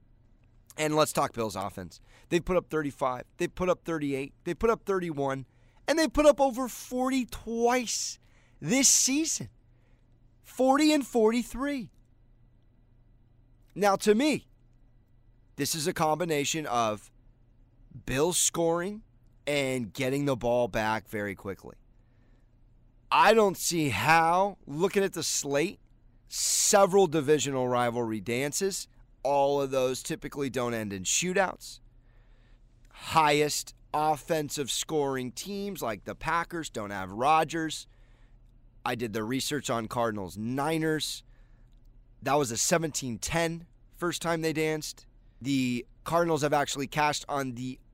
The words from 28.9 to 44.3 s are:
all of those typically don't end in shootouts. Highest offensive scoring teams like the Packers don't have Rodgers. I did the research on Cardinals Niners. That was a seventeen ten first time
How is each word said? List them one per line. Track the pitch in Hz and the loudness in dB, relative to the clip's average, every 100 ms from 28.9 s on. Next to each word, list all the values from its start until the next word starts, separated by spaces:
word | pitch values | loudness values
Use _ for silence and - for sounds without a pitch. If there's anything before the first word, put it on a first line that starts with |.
| - - _ | -18 -20 _
all | 135 143 139 143 | 0 2 4 2
of | 139 | 0
those | 135 127 131 | 0 0 -2
typically | - 160 151 135 139 | -6 -8 -8 -6 -4
don't | 131 123 | -2 -2
end | 117 107 | -2 -4
in | 98 | -6
shootouts. | 90 - 175 185 185 - - - - - - - - - _ - - _ - | -2 0 0 2 0 -2 -16 -20 -20 -20 -20 -20 -20 -20 _ -20 -20 _ -20
Highest | - - 160 151 147 147 - - - - | -18 0 4 4 4 2 -2 -8 -14 -8
offensive | 147 151 151 - 160 147 - 131 | -2 0 -2 -2 -2 -2 -6 -4
scoring | - - 156 139 131 127 | -4 -2 -2 0 -2 -6
teams | - - 202 202 175 | -10 -10 -8 -8 -6
like | 123 107 | -6 -6
the | - | -8
Packers | 101 - 165 170 170 151 | -8 -2 -2 -2 -8 -8
don't | 120 104 | -8 -8
have | 101 95 | -6 -8
Rodgers. | 101 131 160 160 160 160 - - - - - - - - - - - | -2 2 4 2 -2 -6 -8 -14 -20 -20 -20 -20 -20 -20 -20 -20 -10
I | - | -6
did | 123 117 | -4 -6
the | 107 | -6
research | 107 131 - 147 107 | -4 -4 -4 -4 -2
on | 117 110 | -4 -2
Cardinals | 123 117 104 92 92 | -2 -2 -2 -8 -8
Niners. | 113 131 143 160 160 156 - - - - - - - - - - - - | -6 -4 -2 -2 0 -2 -4 -8 -14 -20 -20 -20 -20 -20 -20 -20 -20 -10
That | 120 143 | 0 2
was | 135 | 2
a | 113 | 0
seventeen | - 170 160 - 131 110 | 2 2 0 -4 -6 -6
ten | - 165 165 165 170 - - - | -4 0 0 -4 -12 -20 -20 -8
first | 175 156 | -6 -4
time | 170 | -2